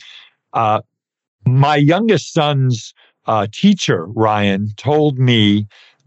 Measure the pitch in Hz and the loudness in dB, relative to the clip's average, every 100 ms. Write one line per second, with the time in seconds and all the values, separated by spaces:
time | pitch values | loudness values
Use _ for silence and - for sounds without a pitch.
0 | - - - _ _ - 110 110 - _ | -6 -20 -20 _ _ -4 -2 -2 -6 _
1 | _ _ _ _ - 127 143 151 147 175 | _ _ _ _ -2 0 2 2 2 2
2 | 226 180 - 165 147 139 131 110 - - | 2 0 -2 -2 0 0 -2 -2 -8 -20
3 | _ _ - 110 101 - 196 196 - 98 | _ _ -4 -2 -4 0 2 2 0 -4
4 | 82 113 110 107 101 98 107 104 123 151 | -4 -2 0 2 0 -2 -4 -6 -2 0
5 | 151 131 127 117 104 104 104 - - _ | 0 0 0 2 2 0 -2 -12 -20 _